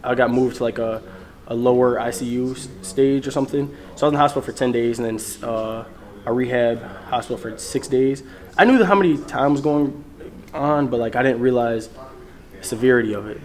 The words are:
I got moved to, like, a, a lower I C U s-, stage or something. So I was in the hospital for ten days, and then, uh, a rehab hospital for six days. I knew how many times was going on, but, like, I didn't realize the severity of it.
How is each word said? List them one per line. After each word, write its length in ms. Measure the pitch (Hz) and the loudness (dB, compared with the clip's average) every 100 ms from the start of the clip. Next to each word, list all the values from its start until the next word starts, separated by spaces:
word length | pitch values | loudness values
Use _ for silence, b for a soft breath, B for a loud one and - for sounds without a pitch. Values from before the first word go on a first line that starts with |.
I 100 | 127 | -2
got 160 | 123 120 | 2 4
moved 260 | 120 127 - | 4 0 0
to, 80 | |
like, 140 | 120 113 | -4 -2
a, 220 | 113 113 B B B B - | -4 -4 B B B B -8
a 80 | |
lower 440 | 120 123 123 123 117 | 0 2 4 4 2
I 120 | 117 | -4
C 160 | 117 120 | -6 -4
U 260 | 123 127 | -4 -4
s-, 160 | 127 - - | -6 -12 -14
stage 440 | - - 139 139 135 | -8 2 2 2 -2
or 40 | |
something. 440 | 143 135 143 143 B B | -2 -2 -2 -4 B B
So 120 | - 151 | 0 0
I 20 | |
was 40 | |
in 20 | |
the 40 | 143 | 4
hospital 240 | 143 139 | 2 2
for 100 | 123 | -6
ten 180 | - 127 | -2 0
days, 280 | 120 117 117 | 2 0 0
and 80 | 117 | -2
then, 420 | 107 107 - 120 | -4 -8 -10 -6
uh, 360 | 113 110 113 110 - - - - | -4 -4 -8 -12 -18 -20 -10 -2
a 60 | |
rehab 500 | 120 123 123 120 117 - - - | 0 0 2 2 0 -6 -16 -4
hospital 320 | 123 - 120 | -4 -4 -8
for 180 | 117 110 | -8 -10
six 320 | - 135 - | -6 -6 0
days. 340 | 127 131 135 B B B - | 2 2 0 B B B 4
I 80 | 208 | 6
knew 180 | 254 | 6
how 120 | 190 196 | 6 4
many 200 | 185 143 | 4 2
times 360 | - 131 143 | -2 0 2
was 80 | 143 | 2
going 420 | 147 147 143 - - - - - - | 2 2 0 -4 -16 -18 -18 -18 -12
on, 360 | 156 143 147 139 | -4 0 0 0
but, 120 | 120 | 0
like, 160 | 113 123 | -2 0
I 60 | |
didn't 180 | 131 120 | 0 2
realize 480 | 127 123 117 113 110 - - - - - - - | 2 2 0 -2 -6 -16 -18 -18 -20 -20 -20 -14
the 80 | - | -8
severity 480 | 113 127 123 113 | 2 4 6 4
of 140 | 101 107 | -4 -8
it. 120 | - | -12